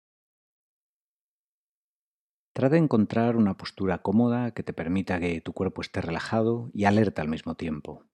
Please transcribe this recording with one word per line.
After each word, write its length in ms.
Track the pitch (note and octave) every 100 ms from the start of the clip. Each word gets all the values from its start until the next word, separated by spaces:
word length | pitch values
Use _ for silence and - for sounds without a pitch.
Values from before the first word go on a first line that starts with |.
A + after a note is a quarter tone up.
| _ _ _ _ _ _ _ _ _ _ _ _ _ _ _ _ _ _ _ _ _ _ _ _ _
Trata 200 | - B2+
de 60 | D#3+
encontrar 560 | D#3 A2+ G2+ A2+ A#2 A#2
una 200 | G#2 F#2+
postura 420 | - - F#2+ F2
cómoda 540 | - G2+ A#2+ A#2+ A#2+
que 100 | -
te 100 | -
permita 480 | - E2 F#2 F#2 F2+
que 200 | F2 E2
tu 120 | -
cuerpo 300 | - F#2+ -
esté 180 | F2+ -
relajado 680 | E2 D#2+ - A2+ A2 A#2 A#2+
y 140 | - G2+
alerta 360 | G#2 G#2 -
al 60 | D#2
mismo 260 | D#2+ -
tiempo. 520 | D#2+ E2 D#2 D2 D2 _